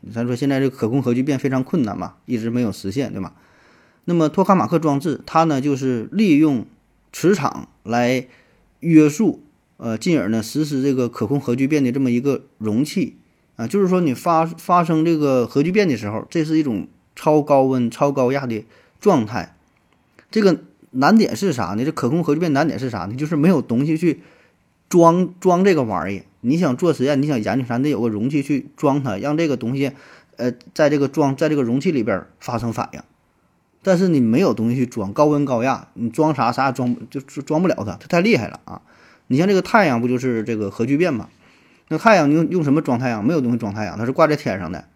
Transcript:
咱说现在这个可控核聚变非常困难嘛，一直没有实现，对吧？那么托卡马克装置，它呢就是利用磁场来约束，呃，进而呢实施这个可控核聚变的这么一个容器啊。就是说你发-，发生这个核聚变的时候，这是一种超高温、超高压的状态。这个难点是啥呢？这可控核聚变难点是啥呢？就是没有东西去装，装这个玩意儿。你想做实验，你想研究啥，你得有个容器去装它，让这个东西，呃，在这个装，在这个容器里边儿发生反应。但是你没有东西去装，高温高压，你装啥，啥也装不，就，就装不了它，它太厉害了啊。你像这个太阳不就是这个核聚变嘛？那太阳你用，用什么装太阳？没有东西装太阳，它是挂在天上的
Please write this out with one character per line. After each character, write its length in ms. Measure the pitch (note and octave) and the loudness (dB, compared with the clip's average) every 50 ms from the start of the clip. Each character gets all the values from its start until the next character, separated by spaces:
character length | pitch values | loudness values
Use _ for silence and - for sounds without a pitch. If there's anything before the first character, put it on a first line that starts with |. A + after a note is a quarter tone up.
| - F#2+ G#2+ | -18 -10 -8
咱 100 | A2+ A#2+ | -6 -4
说 120 | A#2+ B2+ | -4 -4
现 120 | A#2+ D3 C#3 | -2 -2 -2
在 120 | C#3 C3+ | 0 0
这 100 | C3+ C3+ | 0 -2
个 60 | B2 | -2
可 120 | - - A2 | -2 -4 -2
控 140 | A#2 C#3 B2 | -2 -2 0
核 100 | A#2+ A#2+ | 0 0
聚 80 | B2 | 0
变 160 | C3 D3+ C#3+ | 0 -2 -4
非 140 | B2+ - C#3 | -2 -2 -2
常 140 | C3+ C3 C3 | -2 -2 -4
困 180 | - - F3 C3 | -2 -2 -2 -2
难 160 | G#2 F#2 - | -2 -4 -8
嘛， 160 | F2 F2 - _ _ | -10 -12 -12 _ _
一 120 | - A#2+ A2+ | -8 -6 -4
直 100 | A2 A#2 | -4 -4
没 140 | A#2 B2 B2 | -2 -2 -2
有 80 | A2 | -2
实 220 | F#2+ - - G2 F#2+ | -4 -6 -8 -6 -4
现， 200 | B2+ C#3 G#2+ - | -4 -6 -6 -6
对 80 | G2 | -8
吧？ 140 | F#2+ F2 - _ _ _ _ _ _ _ _ _ _ _ _ _ _ | -10 -10 -12 _ _ _ _ _ _ _ _ _ _ _ _ _ _
那 100 | - F3 | -2 0
么 140 | E3+ D#3+ D3+ | 2 2 2
托 160 | D3 - F#3+ | 2 0 2
卡 100 | - G3 | 2 4
马 140 | F3+ A#2+ B2 | 2 2 0
克 100 | F3 E3 | 0 0
装 220 | D#3+ D#3 C#3+ C#3 | 0 2 0 0
置， 200 | C#3 F3 C#3 - - | -2 -4 -6 -6 -8
它 160 | - - D#3+ E3 | -2 0 2 2
呢 180 | E3 D3+ C3+ | 2 2 0
就 140 | C3 C#3+ C#3+ | 0 -2 -2
是 340 | C3 C3 C3 B2+ A2+ G#2+ - - | -2 -2 -2 -2 -4 -6 -6 -2
利 240 | F#3+ A3+ G3 D3+ | 0 2 4 4
用 280 | C#3 D#3 D#3 C#3 A#2 F#2+ - _ _ _ _ _ _ _ _ - | 4 4 2 2 0 -4 -8 _ _ _ _ _ _ _ _ -12
磁 220 | - - E3 G#3 | -2 2 2 2
场 340 | F#3+ C#3+ - - - C2 - _ _ _ | 2 0 -6 -6 -8 -16 -16 _ _ _
来 460 | - A2+ A#2+ B2 A#2+ C3 B2+ C3 - - _ _ _ _ _ _ _ _ _ | -4 -2 0 2 2 0 -2 -4 -8 -18 _ _ _ _ _ _ _ _ _
约 300 | - E3 E3 D#3 D3+ D3+ | -2 6 8 8 8 8
束， 340 | D3 - A3+ F3 D3 - - _ _ _ _ _ _ _ | 4 2 0 0 0 -2 -10 _ _ _ _ _ _ _
呃， 200 | - A#2 A2+ A2 | -8 -6 -6 -4
进 180 | - F#3 E3+ D3 | -2 0 0 0
而 80 | F#2+ G2 | 0 0
呢 120 | A2 A2+ | -2 -2
实 240 | G#2+ A2 - D3 D#3 | -4 -4 -4 -4 -4
施 160 | D3 D3 C3 | -2 -2 -2
这 140 | C3 C#3+ C3+ | 0 0 0
个 140 | B2+ B2 A#2 | 0 -2 -2
可 180 | A#2 - A#2 | -2 -4 -4
控 140 | G#2 C3+ C#3+ | -2 -2 -2
核 160 | - - A#2+ | -2 -2 -2
聚 100 | B2+ C3+ | 0 0
变 160 | C3 D3+ D3+ C#3 | 0 2 0 0
的 80 | A#2+ | 0
这 80 | A#2+ C#3 | 0 0
么 140 | C3+ B2+ A#2+ | 0 0 0
一 80 | B2 | 0
个 240 | B2 C#3+ C3+ A#2+ - _ _ _ | 0 0 -2 -2 -6 _ _ _
容 260 | G#2+ A2 G#2 A2+ D3 | -4 -2 0 0 -2
器 320 | D3 - G3+ E3 - - - _ _ _ _ _ _ _ | 0 -2 -4 -4 -4 -6 -14 _ _ _ _ _ _ _
啊。 100 | - A2+ | -10 -10
就 160 | A#2 - G3+ G3+ | -4 0 0 2
是 60 | F3+ | 2
说 120 | F#3 F#3 | 2 2
你 140 | F3 D3+ B2 | 2 0 -2
发-， 320 | - - F3+ E3+ D#3+ E3 | -2 0 0 2 2 0
发 380 | E3 E3+ E3 - - F3+ F3 E3+ | 0 -4 -12 -4 0 2 2 2
生 200 | D#3+ E3+ D#3 D#3+ | 2 0 2 2
这 140 | E3+ E3+ D#3 | 2 2 2
个 260 | D3 C#3 C3 B2+ A#2+ | 2 2 2 2 0
核 200 | A2+ - C#3 D3 | 0 0 0 0
聚 80 | E3+ F#3 | 2 2
变 160 | G#3 G#3 F3+ | 2 2 2
的 80 | C3+ | 0
时 120 | G#2 - G#2 | -2 -4 -6
候， 160 | G#2+ A2 - - | -6 -6 -10 -6
这 140 | - E3+ D#3 | -4 -4 -2
是 140 | D3+ D#3+ D#3+ | 0 0 0
一 40 | D#3 | 0
种 240 | C#3+ A2+ F#2+ D#2 - _ _ _ _ _ | 0 -2 -4 -6 -8 _ _ _ _ _
超 260 | - - D#3+ D3+ D3+ C#3+ | -4 0 2 2 2 4
高 220 | D3 D3 C#3 C3 | 4 4 4 4
温、 260 | C3 C3 B2+ A#2+ A2+ | 4 2 0 0 -2
超 220 | A#2 - D3 C#3+ C#3 | 0 0 -2 0 0
高 180 | C3+ C3 B2 | 0 0 0
压 160 | C3+ C#3 C#3 | 0 -2 -4
的 180 | B2 A2+ G#2+ G#2+ _ _ _ _ _ _ _ | -4 -6 -6 -8 _ _ _ _ _ _ _
状 260 | - G3+ F#3 C#3+ A2 | 2 2 4 4 2
态。 300 | G#2 A#2 G2+ D#2+ - _ _ _ _ _ _ _ _ _ _ _ _ _ - _ _ | 0 -4 -8 -8 -8 _ _ _ _ _ _ _ _ _ _ _ _ _ -20 _ _
这 100 | - A3 | -2 2
个 200 | G#3 G3 E3 - - - _ _ _ _ - | 4 4 2 2 -4 -18 _ _ _ _ -4
难 240 | C3 C3+ D3+ G3+ | 2 4 6 6
点 180 | A3+ G#3 - - | 6 4 2 -2
是 180 | - - G3 D3 | -2 -2 -2 -2
啥 220 | B2 G#2 E2 G2 | -2 -4 -4 -4
呢？ 100 | G#2+ B2 | -4 -4
这 60 | D3 D#3 | -4 -4
可 160 | - - A#2+ | -2 -2 0
控 140 | C3+ E3+ E3 | 0 0 0
核 120 | - C#3+ | 0 0
聚 60 | D#3 | 0
变 120 | F3+ E3+ C#3+ | 0 0 2
难 140 | C3+ D#3+ | 2 2
点 120 | D#3+ - G#2 | 0 -2 -4
是 100 | B2+ C3 | -6 -6
啥 120 | A2+ G#2 | -6 -6
呢？ 140 | E2 F#2+ A2+ | -8 -6 -6
就 120 | B2+ D3+ | -6 -6
是 100 | D3+ E3+ | -4 -2
没 120 | D3 C#3+ F3 | 2 4 4
有 120 | F#3+ C#3+ | 4 2
东 240 | A2+ - A#2+ A#2 C#3 | 0 0 0 0 0
西 120 | D3+ D#3 | 0 0
去 240 | D#3+ E3+ F3 C#3+ - - - _ _ _ _ _ _ _ _ _ _ _ _ | 0 0 0 0 -2 -6 -20 _ _ _ _ _ _ _ _ _ _ _ _
装， 460 | - F3+ E3+ E3 E3 F3+ F#3 E3 - - | 4 6 6 6 6 4 0 -2 -4 -2
装 240 | - F#3 F3 F3 F#3+ | 0 2 2 4 4
这 100 | G3+ F#3 | 4 4
个 80 | D#3 C3 | 2 2
玩 300 | A2 G2+ F2 D2+ F#2+ G2+ | 0 -2 -4 -4 -4 -6
意 60 | G2 | -8
儿。 40 | - _ _ _ | -10 _ _ _
你 160 | - A#2 C#3+ | -2 0 0
想 200 | E3+ F3+ D3+ B2+ | 2 2 0 0
做 160 | B2+ F3+ E3+ D3+ | 0 0 0 0
实 120 | A#2 B2 | 2 2
验， 160 | C#3 D3 C3+ | 0 2 2
你 60 | C#3 | 0
想 160 | D3+ D3 A#2+ G#2+ | 0 0 -2 -2
研 160 | G2+ G2 B2+ | -2 -2 -2
究 60 | C3 | -2
啥， 100 | A#2 B2 A#2+ | -2 -2 -2
你 60 | C3+ | 0
得 60 | D3+ | -2
有 100 | C#3+ F#2+ | -2 0
个 80 | A#2 A#2 | -2 -2
容 200 | G#2+ G#2 G#2+ C3 | -2 -2 -4 -2
器 140 | D3 D3 C3+ | -2 -2 -2
去 260 | - D3 C3 - - _ | -2 -2 -4 -4 -8 _
装 260 | - - C#3+ C3+ D3 C3+ | -2 -2 0 0 0 -2
它， 140 | C3 G2+ | -4 -6
让 200 | G2 G2 C#3+ D3+ | -4 -4 -4 -2
这 100 | D#3 E3+ D#3 | -2 0 0
个 80 | C3+ | -2
东 200 | A#2 A2+ A2+ C3 | -2 -4 -6 -4
西， 160 | C#3 C#3 C3+ - - - - - - _ _ _ | -2 -4 -4 -6 -10 -20 -20 -20 -20 _ _ _
呃， 160 | _ A#2 B2 A#2+ - - - _ | _ -4 -4 -4 -6 -16 -20 _
在 160 | - D#3 C#3+ | 0 2 2
这 80 | D3 D3 | 2 2
个 100 | C#3 C3 | 0 0
装， 280 | C#3 D#3+ D3+ C#3 C3+ | 0 0 0 0 0
在 120 | C3 E3 D3+ | 0 0 0
这 80 | D3+ | 0
个 60 | C#3+ C3 | 0 0
容 180 | A2+ A#2+ C3+ | 0 -2 -2
器 120 | D3 F#3+ E3 | 0 0 -2
里 100 | C3+ A2 | 0 0
边 140 | A2+ G2+ | -2 -2
儿 140 | F2+ - - _ _ | -4 -4 -10 _ _
发 180 | - - A#2+ A2+ | -10 -6 -6 -4
生 140 | A2 A#2 A2 | -4 -4 -4
反 160 | - A#2 - - | -6 -8 -8 -10
应。 80 | - - _ _ _ _ _ _ _ _ _ _ _ _ _ _ _ _ | -16 -18 _ _ _ _ _ _ _ _ _ _ _ _ _ _ _ _
但 140 | G3 F#3 E3+ | 0 0 2
是 100 | F#3+ F#3 | 2 2
你 120 | E3 C#3+ | 2 2
没 200 | B2 A2+ A2 C#3 | 2 4 4 2
有 120 | G3 E3+ A2+ | 2 2 0
东 180 | A2+ A2 A#2 | 0 -2 -2
西 60 | A#2+ | 0
去 100 | C3+ B2+ | 0 -2
装， 260 | B2 - A#2+ G2+ G2 G2+ | -4 -4 -6 -8 -6 0
高 140 | - D3 | 2 2
温 180 | D3+ D3+ C#3+ C#3+ | 4 4 2 0
高 180 | C3 C3 A2+ A#2 | 0 -2 -2 0
压， 260 | C3 B2+ - - _ _ | -2 -2 -4 -6 _ _
你 140 | - A2+ A#2 | -6 -6 -6
装 240 | A#2 - D#3 D#3 D3+ | 0 0 0 0 2
啥， 180 | B2+ B2 A#2 A#2+ | 0 0 -2 0
啥 140 | - C3 | 0 -2
也 60 | C3+ B2+ | -2 -2
装 220 | B2+ B2+ B2 A#2+ | -2 -2 -4 -4
不， 100 | - A2 | -6 -8
就， 140 | A2+ - C#3 | -12 -12 -12
就 220 | C3 - - - C#3 | -12 -10 -12 -12 -6
装 200 | - D#3 D#3 F3+ | -4 -2 0 2
不 60 | F3+ | 0
了 60 | - - | 0 -2
它， 180 | G#2 G#2 - - | -4 -8 -8 -12
它 60 | - | -8
太 140 | - - E3+ | -2 0 0
厉 160 | F3+ A3 A#3 | 2 4 2
害 120 | D3 G#2+ - | 2 0 -4
了 120 | - - _ | -10 -14 _
啊。 180 | - F2+ - _ _ _ _ - - _ _ _ _ | -18 -18 -18 _ _ _ _ -20 -20 _ _ _ _
你 100 | B2 C3+ | 0 2
像 100 | E3+ G3 | 2 4
这 60 | G3+ | 2
个 80 | F#3 F3+ | 2 0
太 240 | - - A3+ G3+ | 2 2 2 2
阳 140 | D#3+ B2+ A#2 | 4 2 0
不 60 | A#2 | 0
就 120 | B2 B2 B2 | 0 -2 -2
是 260 | B2 C3 A#2+ A2+ G#2+ | -2 -2 -2 -2 -2
这 120 | A2 A#2 | -4 -4
个 140 | G#2+ G#2+ G2 | -4 -4 -6
核 140 | F#2+ - A#2 | -2 -4 -2
聚 100 | B2+ C#3 | 0 0
变 160 | C#3+ F3 F3+ D3 | 0 0 0 -2
嘛？ 160 | A2 F#2 - _ _ _ _ _ _ _ _ _ _ _ _ | -4 -6 -10 _ _ _ _ _ _ _ _ _ _ _ _
那 100 | D#3+ D#3 | -6 0
太 180 | - A3+ A3 | 4 4 4
阳 140 | F#3 D3+ C#3 | 6 4 4
你 40 | D3 | 4
用， 140 | E3 E3 - | 2 2 0
用 160 | E3+ F#3 D#3 | 0 0 2
什 80 | C#3+ C3 | 2 2
么 80 | D#3 | 2
装 180 | D#3 - B2+ A#2+ | 2 0 -2 -2
太 100 | B2+ B2+ | -2 -2
阳？ 160 | A#2 G#2+ G2+ | -4 -2 -2
没 60 | A#2+ F3 | 0 0
有 80 | D#3+ | 0
东 120 | B2+ A#2+ B2 | 0 0 -2
西 60 | A#2 | -2
装 160 | A2+ G#2 G2 | -4 -6 -6
太 100 | G#2+ G#2+ | -6 -6
阳， 140 | F#2+ E2 G2+ | -6 -6 -6
它 60 | A2+ | -6
是 60 | A#2+ C3+ | -4 0
挂 140 | - E3 | 2 2
在 100 | D3+ D3 | 2 2
天 220 | C#3+ - B2+ A2+ G2 | -2 -2 -4 -6 -4
上 120 | F#2 D#2+ | -6 -8
的 140 | F2+ D2+ - _ _ | -10 -10 -12 _ _